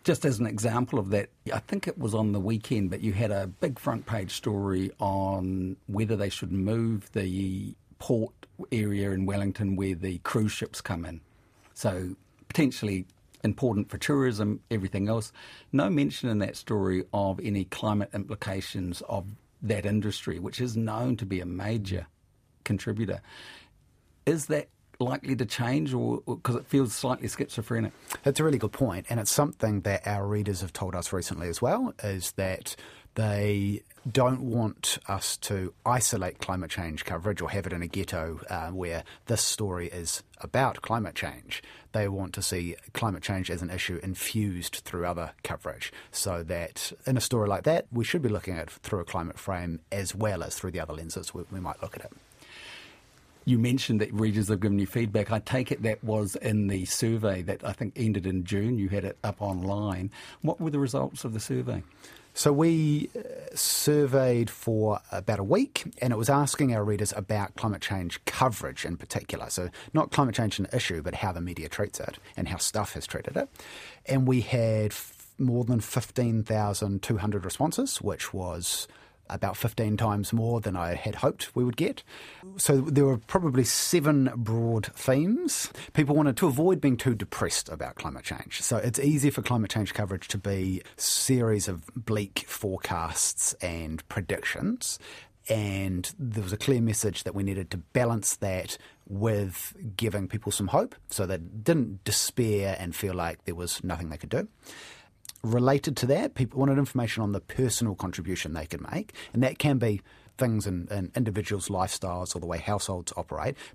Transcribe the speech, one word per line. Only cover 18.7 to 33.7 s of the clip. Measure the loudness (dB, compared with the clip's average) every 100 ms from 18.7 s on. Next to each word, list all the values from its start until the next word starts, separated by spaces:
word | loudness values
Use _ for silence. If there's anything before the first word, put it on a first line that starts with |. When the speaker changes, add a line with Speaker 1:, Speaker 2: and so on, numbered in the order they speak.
| -4 -4 -6
Speaker 1:
of | -6 -6 -6 -12 _ _
that | -2 0
industry, | 2 2 0 -2 -6 -6
which | -6 -4
is | -2 -2
known | -2 0 0 -2
to | -2
be | -2
a | -2
major | -4 -2 -2 -2 -4 -6 _ _ _ _ _
contributor. | -2 -2 -2 -2 -2 -4 -10 -18 -18 -20 -20 _ _ _ _ _
Is | 0 0 0
that | -2 -4 _ _ -4
likely | -2 -2 -2
to | -2
change, | -2 0 0 2 2
or, | 0 0 -2
or, | -4 -4
'cause | -2
it | -2
feels | 2 2 2
slightly | 0 -2 -2 -4
schizophrenic? | -4 -4 -6 -2 0 0 -4 -10 0
Speaker 2:
That's | 2 4
a |
really | 4 4
good | 0
point, | 0 0 0 -2
and | -2
it's | 2
something | 4 2 2 0 2
that | 2 0 0
our | -2 0
readers | 0 0 -2
have | -4
told | -6 -4
us | -4 -2
recently | -4 -2 -4 -4
as | 0
well, | 2 2 0 -2
is | -4 -2 -4
that | -2 -2 -2 -6 -12 -14 -20 -8 -2
they | 0 2 2 2 2